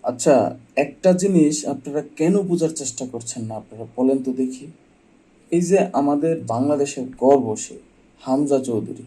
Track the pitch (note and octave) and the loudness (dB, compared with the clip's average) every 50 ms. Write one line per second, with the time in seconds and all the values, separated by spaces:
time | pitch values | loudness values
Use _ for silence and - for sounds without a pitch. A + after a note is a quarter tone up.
0 | - - B2+ - - E3+ C#3 B2 G#2 - - - - _ _ B2+ D3 C#3+ - - | -6 -6 -6 0 2 4 4 4 4 2 -4 -8 -18 _ _ -4 -4 -4 -6 0
1 | - F#3 F3+ F3+ F#3+ G3+ F#3+ E3+ D3+ D3 - - - - C#3+ - - C#3+ C#3+ D3+ | 2 4 4 4 2 2 4 4 4 4 2 -2 -4 -6 -8 -8 -8 -6 -6 -6
2 | C#3+ - - - D#3 E3+ G3+ G3+ F#3+ E3+ F3 D#3+ D#3+ D#3 - - C#3+ B2+ - - | -6 -6 -4 0 2 2 2 2 2 0 0 0 0 -2 -2 -6 -8 -8 -8 -8
3 | C3 B2+ - A#2 A#2 - - B2 A2+ G#2+ A2 G#2+ - _ A2 A2 A2+ - - B2 | -10 -8 -8 -10 -10 -10 -10 -10 -10 -8 -10 -12 -12 _ -16 -16 -16 -12 -4 0
4 | B2+ C3 C3+ C3+ B2+ C3 B2 B2+ C3 B2+ - - - D#3+ - _ _ _ _ _ | 2 2 2 2 -2 -4 -2 -2 -4 -4 -4 -12 -16 -20 -20 _ _ _ _ _
5 | _ _ _ _ _ _ _ _ _ _ - F3 F3 E3+ G3 F#3+ - - - C3 | _ _ _ _ _ _ _ _ _ _ 0 0 2 4 2 2 2 2 0 0
6 | C#3+ C#3+ D3 C#3+ D#3 E3 E3 - A2 A2+ A2+ A#2+ C3+ D3 D3 C#3+ C#3+ C#3 - C#3 | 2 2 2 2 2 0 0 -2 -4 -4 -2 -2 0 0 2 0 0 -2 -4 -8
7 | B2 C3 C3 - A#2+ C3+ C#3+ C3+ B2 A2 G#2+ G#2+ - - - - - _ _ _ | -10 -10 -6 0 4 6 6 6 4 0 -4 -6 -8 -14 -16 -20 -20 _ _ _
8 | _ _ _ _ - C3 C3 C#3 D3 C#3 C#3+ C3+ B2 A#2+ A2+ G#2+ G2 - - - | _ _ _ _ -4 -2 0 0 2 2 2 0 0 -2 -4 -4 -4 -6 -10 -14
9 | - | -16